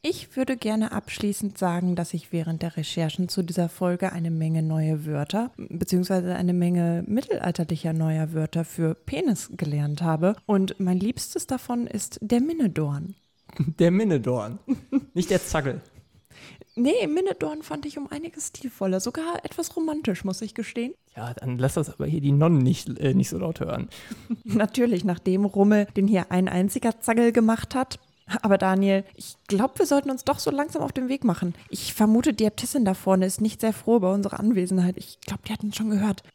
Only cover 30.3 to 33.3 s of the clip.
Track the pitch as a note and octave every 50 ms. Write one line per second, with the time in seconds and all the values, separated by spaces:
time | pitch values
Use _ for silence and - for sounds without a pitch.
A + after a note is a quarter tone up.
30.3 | C4+ - - D4+ C#4+ C#4 D4 E4 - D#4 - C#4 - C4 B3+ B3 C4+ C#4 - A3+
31.3 | E3+ - F#3 F3 F3 - - - - - - - - - G#3+ G#3+ A3 A#3 C#4 D#4
32.3 | G#3+ G#3+ A3 G#3+ - - - - - C#4+ A3+ F#3+ F#3+ - - F#3+ F#3+ F#3 F#3 F#3